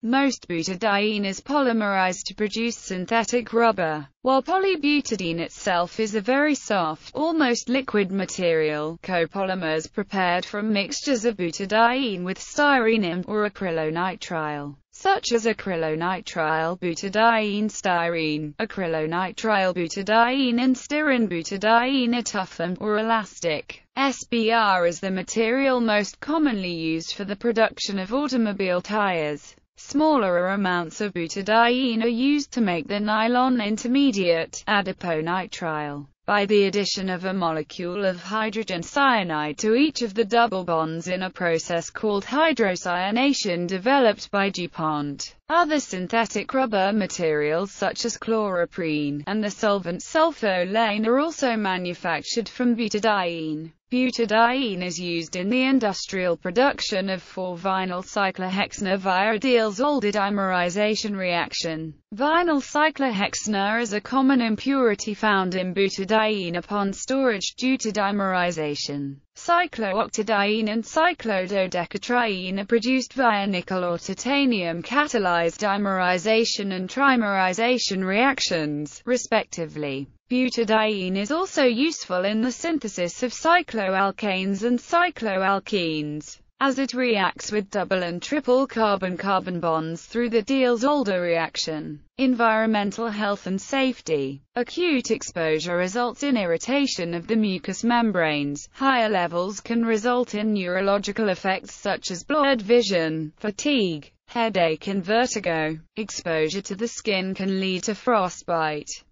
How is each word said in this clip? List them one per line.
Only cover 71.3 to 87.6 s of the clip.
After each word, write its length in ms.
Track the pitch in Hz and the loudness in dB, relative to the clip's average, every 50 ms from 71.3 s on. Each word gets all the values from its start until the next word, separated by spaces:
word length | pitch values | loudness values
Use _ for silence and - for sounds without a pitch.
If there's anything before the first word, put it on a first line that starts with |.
| 208 190 185 175 202 196 190 185 - 180 175 - - 202 - - 240 247 240 226 202 185 180 185 190 196 | -2 -2 -2 0 0 0 0 0 0 -4 -4 -2 -6 -8 -4 0 0 2 2 0 -2 -4 -4 -4 -4 -6
are 40 | 202 | -2
produced 480 | 196 233 233 202 240 262 262 240 - - | 2 2 2 4 4 0 0 0 -2 -2
via 320 | 254 269 233 214 202 196 | 2 2 4 4 4 0
nickel 380 | 202 196 180 175 - 196 185 180 | 0 -2 -2 -2 -2 -2 -2 0
or 160 | 175 170 170 | 0 -2 -4
titanium 800 | - - 190 - - 240 277 277 277 262 240 202 180 170 165 170 | -4 -8 -8 -6 -2 0 2 2 4 2 2 2 0 -2 -4 -6
catalyzed 800 | 156 - 233 285 294 294 - 233 196 180 175 170 170 170 165 - | -6 -2 0 0 0 2 0 0 2 2 2 2 2 0 0 0
dimerization 1160 | 208 208 196 202 208 202 190 185 185 180 180 180 160 214 220 220 233 220 - - 202 202 190 | -2 0 0 0 0 0 0 2 2 2 2 2 2 2 4 4 4 2 0 -4 -4 -4 -4
and 140 | 185 185 180 | -4 -6 -6
trimerization 1120 | - 254 277 277 262 240 226 208 202 190 190 185 185 196 226 240 254 240 - - 196 190 190 | -2 2 4 4 4 4 2 2 2 2 2 2 2 0 2 2 2 2 0 -2 -2 -2 0
reactions, 1000 | 185 190 208 240 180 - - - - 185 165 156 151 147 147 151 147 - - _ | 0 2 4 4 2 2 0 -2 -2 0 0 -2 -2 -2 -4 -6 -8 -10 -14 _
respectively. 1000 | - 247 240 - - - 214 - _ - - 165 156 151 151 151 143 139 135 143 - - _ _ _ | -2 -2 -2 0 0 0 0 0 _ -6 -8 -8 -8 -6 -8 -6 -6 -6 -6 -8 -10 -14 _ _ _
Butadiene 840 | 247 254 254 247 - - 233 208 220 220 214 220 214 202 185 185 185 196 | 0 0 0 0 0 -2 0 2 4 2 4 2 0 -2 -2 -2 -2 -2
is 140 | 208 202 | -2 -2
also 320 | 285 330 370 381 - 330 277 | 0 -2 -2 -2 2 4 4
useful 600 | 254 233 214 277 330 311 - - - 180 180 180 | 4 4 4 2 0 0 -4 -8 -4 -4 -2 0
in 160 | 196 214 220 | 0 0 0
the 100 | 220 254 | 0 -2
synthesis 720 | 240 - - 330 330 294 - 214 - - 180 175 - - | -2 -4 -4 -2 -2 -2 -4 -4 -4 -4 -4 -4 -4 -4
of 120 | - 247 - | -4 -4 -4
cycloalkanes 1300 | - - 320 339 359 339 - - 220 208 190 190 190 196 196 196 - - 208 190 185 190 196 196 190 208 | -2 2 4 4 4 4 0 -4 -4 -2 0 2 2 2 0 0 -2 -2 -2 -2 0 0 -2 -2 0 0
and 160 | 240 247 240 | 0 0 0
cycloalkenes, 1600 | - - - 349 349 359 302 - 233 220 196 190 190 190 196 196 190 - - 196 175 165 156 156 151 151 147 151 151 - - - _ _ _ _ | 0 0 2 2 2 2 0 -4 -4 -2 -2 0 2 2 2 0 0 -2 -2 0 0 0 -2 -2 -4 -4 -6 -8 -10 -12 -18 -20 _ _ _ _
as 200 | 262 277 262 254 | 0 0 2 0
it 140 | 269 247 - | -2 -2 0
reacts 580 | 247 254 247 220 202 190 175 - - - - | 0 0 2 2 2 2 0 -2 -4 -8 -4
with 180 | 208 214 | -2 -4